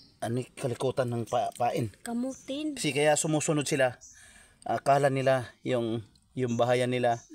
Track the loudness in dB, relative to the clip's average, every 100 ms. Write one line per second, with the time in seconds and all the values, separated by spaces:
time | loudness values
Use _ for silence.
0 | -14 -10 -4 -4 -6 -6 -6 -2 -2 0
1 | -2 -2 -2 -2 -2 -2 -2 0 -4 -6
2 | -8 -4 -4 -8 -10 -6 -6 -4 -2 2
3 | 4 4 2 0 0 0 0 0 0 -2
4 | -18 -20 -20 -20 -20 _ -6 -2 2 4
5 | 4 2 2 2 0 -8 -2 -2 0 -4
6 | -8 _ _ -4 -2 2 4 4 2 2
7 | 0 0 -6